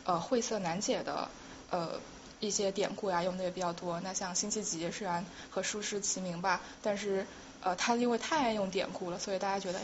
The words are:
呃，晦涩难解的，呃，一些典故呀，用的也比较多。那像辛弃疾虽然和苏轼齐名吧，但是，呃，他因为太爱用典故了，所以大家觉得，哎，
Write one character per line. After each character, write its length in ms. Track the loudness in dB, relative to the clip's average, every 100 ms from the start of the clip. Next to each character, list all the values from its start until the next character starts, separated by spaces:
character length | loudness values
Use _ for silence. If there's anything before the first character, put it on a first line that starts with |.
呃， 140 | 2 2
晦 220 | 4 2
涩 180 | 2 0
难 220 | 0 0
解 220 | 2 2
的， 260 | 0 -2 -4 -8 -14 -14 -2
呃， 300 | -2 0 -4 -8 -14 -16 -6
一 100 | -2
些 200 | 2 2
典 220 | 2 0
故 160 | 0 0
呀， 120 | 2
用 140 | 2 0
的 60 |
也 60 | -2
比 100 | 0
较 120 | -2
多。 280 | 0 -2 -2
那 120 | -2
像 220 | -4 -2
辛 160 | 0 0
弃 120 | -2
疾 280 | -2 -2 -2
虽 160 | -2 0
然 180 | 0 -2 -10 -6
和 120 | -2
苏 200 | -2 -2
轼 180 | -2 -2
齐 200 | 0 0
名 220 | -2 0
吧， 180 | 2 2 0 -4
但 140 | -2 0
是， 300 | 2 0 0 -8 -14 -2
呃， 140 | 0 2
他 180 | 4 4
因 140 | 4
为 80 | 4
太 240 | 4 4
爱 100 | 4
用 180 | 4 2
典 200 | 0 0
故 180 | -2 -4
了， 80 | -2
所 140 | -2
以 60 | 0
大 100 | 2
家 100 | 0
觉 140 | 0
得， 60 |
哎， 40 | -2